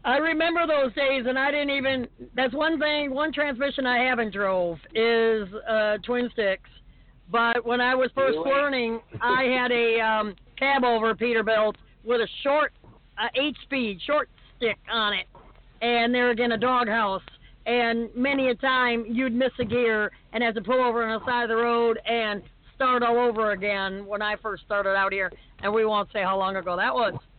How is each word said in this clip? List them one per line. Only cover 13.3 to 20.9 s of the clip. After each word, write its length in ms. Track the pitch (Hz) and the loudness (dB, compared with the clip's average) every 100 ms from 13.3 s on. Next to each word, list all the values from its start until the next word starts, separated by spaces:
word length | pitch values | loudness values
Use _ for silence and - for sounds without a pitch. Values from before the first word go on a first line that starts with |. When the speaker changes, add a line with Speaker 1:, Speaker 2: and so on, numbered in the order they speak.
Speaker 1:
eight-speed, 640 | 254 294 - - 269 226 185 | -2 -2 -4 -6 -2 -2 -4
short 220 | - 294 262 - - - | 0 0 0 -12 -20 -4
stick 200 | 226 196 - | -4 -4 -6
on 220 | 226 208 | -2 -2
it. 140 | 196 - - - - - - | -4 -8 -20 -20 -20 -20 -4
And 320 | 233 233 233 | 0 2 2
there 180 | 247 247 | 2 2
again, 200 | 226 240 | 2 0
a 60 | 226 | 0
doghouse. 640 | 247 247 233 226 208 190 - - - - - | 2 2 0 0 0 -2 -8 -20 -20 -10 -2
And 420 | 240 233 233 233 | 0 2 0 -4
many 340 | 240 262 277 262 | -2 0 2 0
a 60 | |
time, 500 | 240 262 262 247 233 220 | 0 0 2 2 0 -2
you'd 260 | 233 262 | -2 0
miss 180 | 233 254 - | 0 0 -2
a 60 | |
gear 460 | 220 240 233 214 208 - - | -2 0 2 2 -2 -6 -10
and 100 | 226 | -2
have 120 | 233 | -2
to 60 | 220 | -2
pull 200 | 190 262 | 0 2
over 260 | 247 | 2